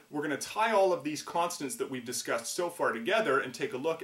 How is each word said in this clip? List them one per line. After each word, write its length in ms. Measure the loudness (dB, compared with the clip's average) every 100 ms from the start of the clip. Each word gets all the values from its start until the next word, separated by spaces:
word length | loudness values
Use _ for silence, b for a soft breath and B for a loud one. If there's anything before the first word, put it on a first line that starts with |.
| -8
we're 120 | -4
gonna 120 | -2 -2
tie 380 | -4 0 4
all 180 | 6 6
of 140 | 4 0
these 160 | -6
constants 560 | -2 0 0 -2 -6 -4
that 120 | -4
we've 140 | -4
discussed 500 | -6 -6 -2 -2 -2
so 160 | -2 -2
far 220 | 0 0
together 480 | 0 0 2 4 2
and 140 | 0
take 180 | -4 -4
a 60 | -2
look 260 | -2 -2